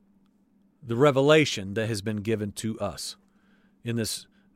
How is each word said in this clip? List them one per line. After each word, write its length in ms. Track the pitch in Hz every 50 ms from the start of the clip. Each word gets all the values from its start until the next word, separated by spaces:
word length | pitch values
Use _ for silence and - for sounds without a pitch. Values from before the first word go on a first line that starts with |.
| _ _ _ _ _ _ _ _ _ _ _ _ _ _ _ _ -
the 120 | 117 117
revelation 800 | 117 143 147 131 131 139 147 156 160 147 - - 110 95 95 101
that 120 | 113 110 107
has 140 | 117 98
been 160 | 95 113 107 107
given 340 | 98 113 110 104 107 101
to 260 | - - - 110 107 -
us 360 | 104 95 80 - - - - - _ _ _ _ _ _ _ _ _ _ _ _ -
in 120 | 117 117
this 320 | 117 110 - - - - - _ _ _ _ _